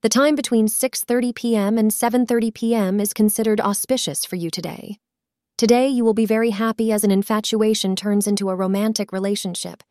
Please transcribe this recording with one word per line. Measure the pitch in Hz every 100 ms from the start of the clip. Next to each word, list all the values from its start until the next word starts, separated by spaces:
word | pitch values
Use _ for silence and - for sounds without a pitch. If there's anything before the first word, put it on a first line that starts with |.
The | 220
time | 226 285 294
between | 247 233 214
six | - 262 -
thirty | - 240 247
P | 233 240
M | 220 196 226
and | 214
seven | 214 233 247 240
thirty | 233 226
P | - 226
M | 233 190 202
is | 202
considered | - 214 - 220 214
auspicious | 202 202 - 262 - 143
for | - 185
you | 170
today. | 170 170 - - 208 _ _ _ _ _ -
Today, | 226 240 269
you | 254 226
will |
be | 214 220
very | 220 233
happy | 202 226 220 220
as | 214
an | 208
infatuation | 196 196 214 214 220 220 214 196 190
turns | 208 202 208
into | 202 196
a | 185
romantic | 190 196 214 214 208
relationship. | 190 196 202 190 175 - - _